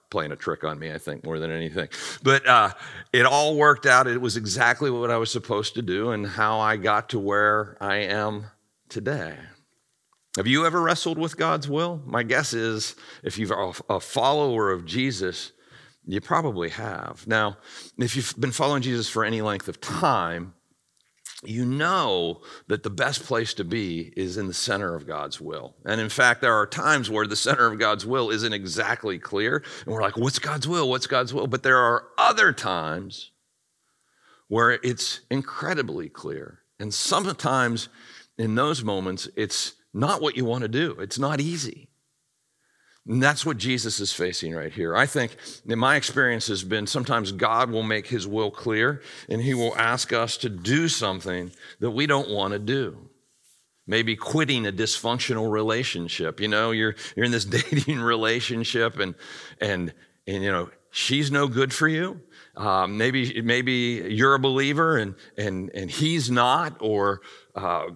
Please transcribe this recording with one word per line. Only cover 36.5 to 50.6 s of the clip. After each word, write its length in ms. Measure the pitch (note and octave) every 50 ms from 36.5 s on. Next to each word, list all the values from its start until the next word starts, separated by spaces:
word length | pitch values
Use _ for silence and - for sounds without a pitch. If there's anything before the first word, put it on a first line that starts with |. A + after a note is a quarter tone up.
| - - _ _ _ -
And 140 | G#2 G#2+ G#2
sometimes 960 | - - - F#3+ F#3 G3+ F#3+ E3 - - - C3 C3 B2 A#2+ A#2 A2+ - - - - - - - - - _ _
in 180 | - A2+ A2 G#2+
those 280 | A#2 C3+ D3+ D#3+ B2+ A#2
moments, 460 | G#2+ G2+ F#2+ F#2 F#2+ F#2 F#2+ - - -
it's 380 | - G#2+ G2+ - - - - - _ _ _ -
not 260 | G#2 B2 D3+ G3+ D3+
what 160 | D3+ D3+ B2
you 80 | B2 B2+
want 180 | A#2 A#2 B2+ A#2+
to 60 | G#2+
do. 280 | A2+ C3+ E3 E3 - -
It's 200 | F#2+ G2 - B2
not 220 | C#3 C#3 D3+ C#3
easy. 500 | C#3+ D#3+ E3+ E3+ C#3 B2 - - - _ _ _ _ _ _ _ _ _ _ _ _ _ _ _ _ _ _ _ _ _ _ _ _
And 160 | - A2 B2+ C3
that's 240 | C#3 D3 - -
what 100 | D#3+ D3+
Jesus 420 | A2 G2 B2+ B2+ B2 G#2 A2+ G#2 -
is 140 | G2+ F#2+ -
facing 420 | - F2 F2+ F2 - - D#2+ D#2+
right 180 | E2 D2+ D#2+ -
here. 220 | - F2 E2 E2
I 120 | G#2 C3+
think 300 | C#3+ - D3 B2 A2+ - - - - - - -
that 120 | A2 A2+
my 200 | A2+ A#2+ C3+ C#3+
experience 520 | C#3+ - - - C3+ C3+ B2 A#2+ A2+ A2 -
has 140 | G#2 F#2+ F#2
been 240 | F#2 G#2+ G#2+ G2+
sometimes 460 | G2+ - - B2+ C#3 C3 A#2 G#2+ F#2+ G2
God 380 | F#2 B2+ G#2+ A2+ A2+ B2+ A#2+
will 120 | A2+ A2 A2
make 240 | A2 A2 G#2+ G2+
his 200 | - B2+ A2 F2+
will 240 | G2+ G2+ A2 A2 G#2
clear, 520 | G2+ - - A#2+ A2 G#2+ A2+ C3 D3 C#3 - - - - - -
and 140 | - A2 A#2
he 120 | C3+ C3
will 200 | B2 A#2 A#2 -
ask 360 | - A#2 A2+ A#2+ B2 - - C3
us 240 | A#2 A2+ A2+ - -
to 100 | - B2
do 400 | G#2 F2+